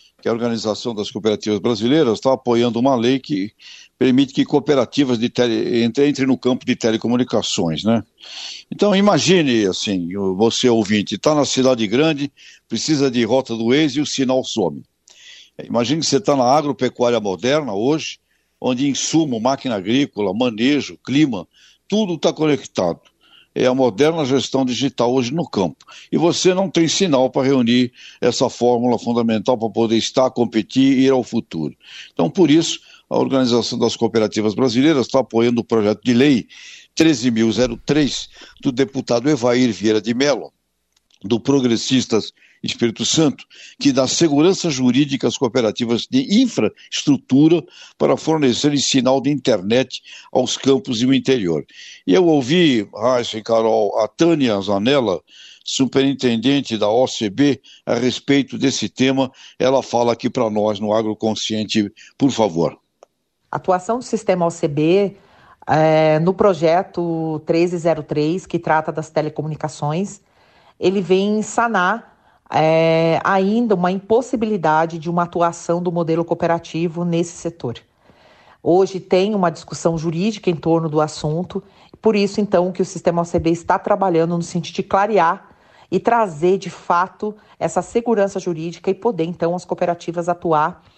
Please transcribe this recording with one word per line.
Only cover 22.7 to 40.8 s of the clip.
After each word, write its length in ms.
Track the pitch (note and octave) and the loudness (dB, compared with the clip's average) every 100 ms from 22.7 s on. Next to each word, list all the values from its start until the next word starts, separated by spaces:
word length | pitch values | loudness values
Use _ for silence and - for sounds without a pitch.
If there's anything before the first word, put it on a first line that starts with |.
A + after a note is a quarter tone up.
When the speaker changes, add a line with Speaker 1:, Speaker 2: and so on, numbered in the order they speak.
| - F2 E2 _ _ _ _ _ - | -4 -2 -4 _ _ _ _ _ -2
Speaker 1:
É 60 | |
a 100 | B2+ | 0
moderna 480 | C3 B2+ F#2+ D3 E3 B2+ | 2 0 2 2 2 0
gestão 400 | C3+ - C3+ C3 | 0 0 -2 -2
digital 440 | A2+ C3+ - A#2+ | -2 -4 0 0
hoje 180 | C3 A#2+ | 0 -2
no 160 | E3 C#3 | -4 -4
campo. 380 | - F2 - - - - | -2 -2 -6 -20 -20 -6
E 60 | D#3+ | 0
você 340 | E3 - F#3 | 0 2 0
não 160 | F#3 F#3+ | 0 0
tem 180 | E3+ D#3+ | 0 0
sinal 440 | - F#3+ C3 B2+ | 0 2 2 2
pra 120 | D3 | 0
reunir 480 | C3 C#3 A#2 B2 B2 - - - | 2 2 2 2 0 -4 -20 -4
essa 300 | B2 - B2 | -2 0 -2
fórmula 480 | - A#2+ A#2+ B2 A2+ | 0 0 2 0 -2
fundamental 580 | A#2 A#2+ A2+ A2 C3 B2 | -2 -2 0 0 0 0
pra 140 | A2+ | -2
poder 260 | G#2+ A2+ A2+ | -2 0 0
estar, 320 | - - C3 | 0 0 0
competir 680 | A#2+ A#2 A2 F#2+ C3 C3+ C3 | 0 -2 -2 -2 2 2 4
e 80 | C3+ | 2
ir 40 | |
ao 140 | C3 | 2
futuro. 500 | A2+ A#2 - E2 D2 - - - - | -2 -6 -6 -6 -8 -8 -20 -20 -10
Então, 160 | - E3 | -4 -2
por 220 | G3+ D#3 | 2 4
isso, 300 | D#3+ D#3+ - - - - | 4 2 -6 -14 -20 -4
a 80 | - | -2
Organização 600 | B2+ C3 B2+ A#2+ G#2+ A#2+ | 0 0 2 0 0 -2
das 180 | A#2 - | -2 0
Cooperativas 580 | A2+ A2 G#2+ A2+ G#2+ | -2 0 0 0 -2
Brasileiras 540 | G2+ C3 A#2 D3 C#3+ A2 | 0 0 2 2 2 0
tá 120 | C3+ | -2
apoiando 420 | A#2+ A2+ A#2+ A#2 | 0 0 2 0
o 20 | |
projeto 380 | - A2+ G#2 G#2 | 0 0 2 0
de 80 | B2 | 0
lei 340 | A#2+ D3 A#2+ - - - - - | 2 4 2 -2 -14 -20 -20 -6
treze 360 | - D#3+ C3 B2+ | 2 2 2 0
mil 200 | A2+ A2+ | 2 2
zero 280 | G#2+ B2 G#2+ | 2 -2 -2
três 500 | - D3 C#3 - - - - - | -2 0 0 -4 -12 -18 -20 -8
do 100 | C#3+ | -4
deputado 600 | B2 C3+ C3+ - A#2+ C3+ | -2 -2 -2 -2 0 0
Evair 420 | C#3+ B2 B2 B2+ | 0 2 2 2
Vieira 300 | F#2 G#2+ G#2+ | 0 0 0
de 100 | G#2+ | 0
Mello, 400 | A#2+ C#3+ A#2 D2 _ _ _ | 0 0 0 -6 _ _ _